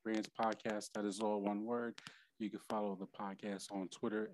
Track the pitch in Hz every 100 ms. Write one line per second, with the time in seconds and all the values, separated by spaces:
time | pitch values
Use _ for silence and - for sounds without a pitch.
0 | 110 110 104 - 113 - 113 104 - 107
1 | 104 95 107 104 101 104 113 120 117 -
2 | - - - - 107 104 - 110 104 95
3 | 98 - 101 95 104 95 - 101 90 -
4 | 117 107 107